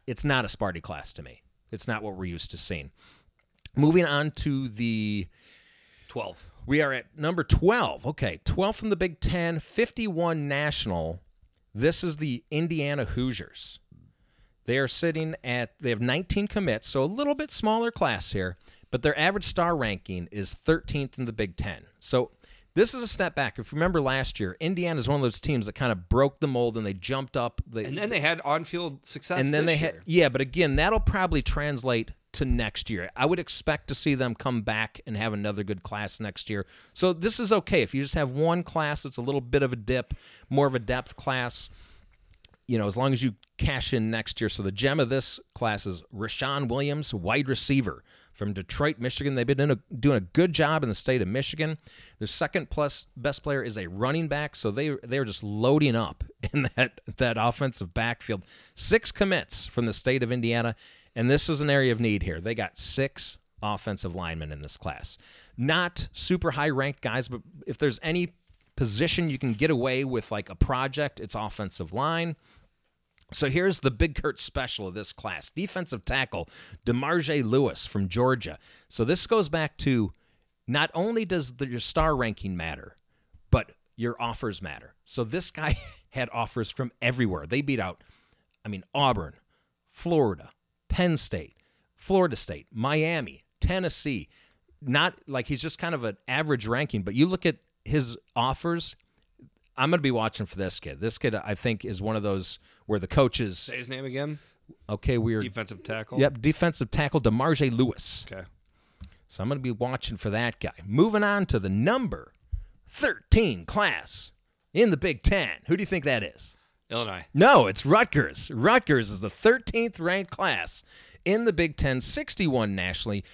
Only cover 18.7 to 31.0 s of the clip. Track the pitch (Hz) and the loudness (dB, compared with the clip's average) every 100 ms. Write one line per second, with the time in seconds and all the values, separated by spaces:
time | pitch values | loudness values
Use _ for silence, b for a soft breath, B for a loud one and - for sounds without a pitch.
18.7 | b b 123 151 147 165 202 - - 170 | b b 0 2 4 2 2 -2 0 0
19.7 | 160 110 92 - 92 85 104 92 - - | 2 0 -2 -6 -8 -6 -6 -6 -2 0
20.7 | 160 - 147 135 - 120 110 98 - 104 | 0 0 -4 -4 -6 -6 -4 -4 -4 -8
21.7 | 82 - _ - 127 - _ b b b | -8 -16 _ 0 0 0 _ b b b
22.7 | - 240 254 233 - 175 - 127 - 110 | 2 4 2 -2 -2 -2 -2 -4 -4 -6
23.7 | 147 175 170 135 135 127 - 92 - 165 | 0 2 2 2 0 -2 -4 -6 -2 -4
24.7 | 180 175 156 117 143 127 - - 131 104 | -2 -2 0 0 2 0 0 -2 -2 -2
25.7 | - 127 95 87 123 139 - 151 123 120 | -2 -2 -2 2 4 4 2 0 2 0
26.7 | 110 104 95 107 135 131 131 120 - - | 0 -4 -4 -4 -4 -4 -2 -2 -4 -6
27.7 | 113 123 156 214 196 151 165 143 156 160 | -6 -6 -4 -2 0 0 0 0 -2 -2
28.7 | 175 170 139 - - - 175 139 151 165 | -6 -6 -8 -12 -8 -2 2 4 4 4
29.7 | 151 160 - - 175 147 131 135 147 156 | 2 0 -4 2 6 6 4 0 2 4
30.7 | 139 180 220 | 4 4 4